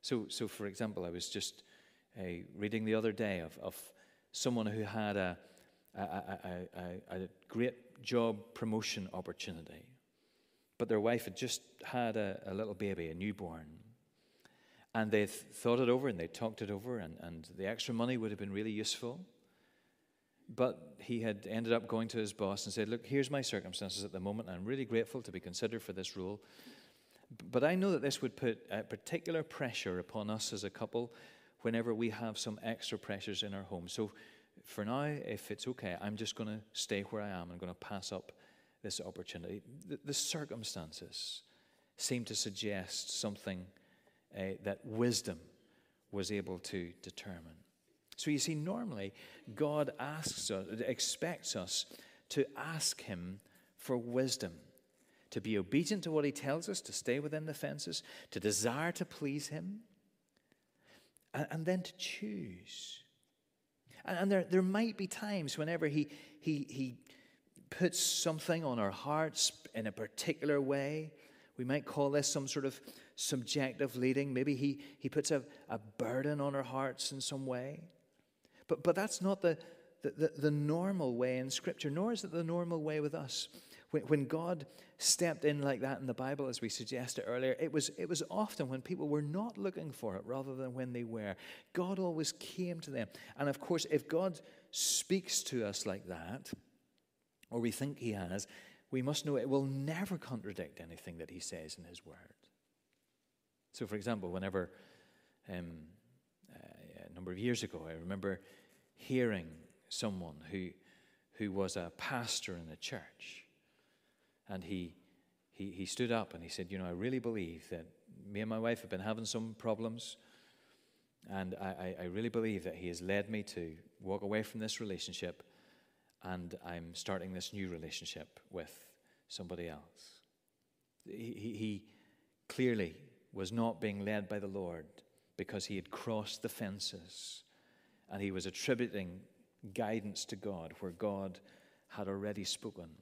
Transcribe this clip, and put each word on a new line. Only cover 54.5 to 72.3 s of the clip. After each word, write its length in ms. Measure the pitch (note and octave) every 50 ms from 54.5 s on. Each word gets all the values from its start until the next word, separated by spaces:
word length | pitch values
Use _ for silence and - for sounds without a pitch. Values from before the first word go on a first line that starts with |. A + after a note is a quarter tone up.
| E2 E2 - - - - _ _ _ _ _ _ _ _ _ _
to 100 | - A2+
be 160 | F#2+ A2 A2
obedient 460 | G2+ F#2 F2+ - C#3+ F3 D3 G#3+ G3 -
to 80 | E3+
what 120 | D#3 D#3 C#3+
he 80 | C#3+
tells 380 | - - - C#3 C#3 E3 E3+ -
us, 100 | G3 -
to 120 | - - G#2+
stay 260 | - - - A#2+ C#3
within 260 | D3 D3+ D3+ D#3 D#3
the 80 | D#3 D3
fences, 500 | - - C#3+ C#3+ D3 - - - - - - - - - -
to 80 | - -
desire 540 | G2+ G#2+ G#2 F#2+ G#2 A#2 A#2 C#3+ D#3+ E3+ F3
to 100 | - F3+
please 440 | - - - D3+ C#3+ C#3 D3 C#3+ -
him, 300 | D3+ D#3 E3+ F#3 G3+ G#3+ A#3 - _ _ _ _ _ _ _ _ _ _ _ _ _ _ _ _ _ _ _ - - - - _ _ - _ _ -
and, 140 | C3+ D3 -
and 140 | - D#3+ D#3+
then 180 | E3+ F#3 F#3 F3+
to 100 | - -
choose. 1040 | - - - - - G#3 G#3+ G#3 F#3+ - - F3+ F3+ - - - - - - - - - _ _ _ _ _ _ _ _ _ _ _ _ _ _ _ _ _ - - -
And, 120 | - F#3
and 140 | E3+ F#3+ G3
there, 140 | G3+ F#3+ F3 -
there 120 | F3 F#3
might 360 | F#3 F#3 F#3+ G#3 A#3 A3+ G#3
be 100 | G3 G3
times 500 | F#3 - - - G#3 G#3 F#3+ D#3 C3+ -
whenever 300 | - D3+ D#3 E3+ E3 D#3+
he, 200 | D3+ C#3+ D3+ D3 D3 - - - - - -
he, 280 | - - D#3 C#3+ C#3 -
he 280 | G#2+ C3 C3 B2+ A#2+ - - - - - - - _ _ _ _ _ - - -
puts 300 | - - F3+ E3+ - -
something 640 | - - - - - E3+ D#3+ D#3 - - E3+ E3 E3
on 160 | C#3 B2 A#2
our 120 | G#2 G2
hearts 600 | F#2+ - - C#3 D3 D#3 D#3+ D#3 - - - - - - - - -
in 140 | A2+ A2
a 40 | G#2+
particular 680 | G2 - A2 G#2 - - - - - - - D3 D3 C#3+
way. 500 | C#3 C3 C#3 C#3 C3+ C#3 D3+ D#3 D#3 D3+ - - - - - - - - _
We 80 | - B2+
might 200 | B2 C#3 D3 -
call 260 | - - D3 C#3+ C#3
this 180 | C#3 D3 C#3
some 180 | -